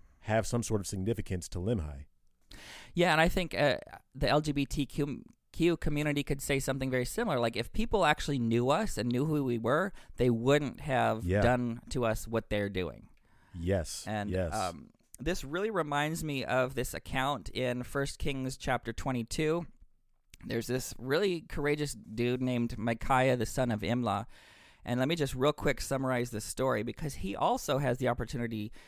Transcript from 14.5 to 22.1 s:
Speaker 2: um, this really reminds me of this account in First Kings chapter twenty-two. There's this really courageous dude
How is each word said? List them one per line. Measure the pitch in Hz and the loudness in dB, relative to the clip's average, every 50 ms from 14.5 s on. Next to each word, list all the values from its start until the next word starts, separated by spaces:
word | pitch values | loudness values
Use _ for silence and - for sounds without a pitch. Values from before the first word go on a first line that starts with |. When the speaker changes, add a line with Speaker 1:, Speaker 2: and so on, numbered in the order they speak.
| 90 | -2
Speaker 2:
um, | 110 95 90 85 76 62 - _ _ _ _ - - | -2 -2 -4 -4 -8 -14 -18 _ _ _ _ -16 -6
this | - 156 180 - | -4 -4 -4 -4
really | - 135 147 180 202 226 | -4 -6 -4 -2 -2 -2
reminds | 220 185 156 147 143 147 147 151 160 160 | 0 -2 -2 0 0 0 0 0 -2 -4
me | 160 156 143 135 120 | -4 -4 -4 -4 -2
of | - 120 131 127 127 135 | 0 2 2 2 0 0
this | 127 127 - - | -4 -4 -4 -6
account | - - - - 131 131 139 147 113 - - | -8 -8 -4 -2 0 0 0 -2 -4 -6 -6
in | - 117 127 123 123 123 | -4 -2 -2 0 -2 -4
First | 123 - - 139 139 139 - - | -6 -4 -2 -2 -2 -2 -4 -2
Kings | - 151 139 131 131 131 131 | -2 -2 -2 -2 -4 -4 -6
chapter | - - 143 127 117 - - | -6 -2 -2 -2 0 -2 -6
twenty-two. | 113 - - 139 131 123 113 - - - 160 151 160 175 170 - - - - - _ _ _ _ _ _ _ _ - - - | -6 -4 -4 -2 -2 -2 -2 -4 -2 0 0 2 0 0 -2 -6 -14 -20 -20 -20 _ _ _ _ _ _ _ _ -20 -16 -8
There's | - - 117 113 - | -4 -4 -2 -2 0
this | 123 131 - - - | -2 -2 -2 -4 -10
really | - 113 131 139 165 208 196 175 165 | -8 -4 0 0 2 2 0 0 -2
courageous | - - - - 143 147 147 147 147 143 | -6 -6 -6 -2 0 0 0 0 -2 -4
dude | - 104 - - | -6 -10 -12 -10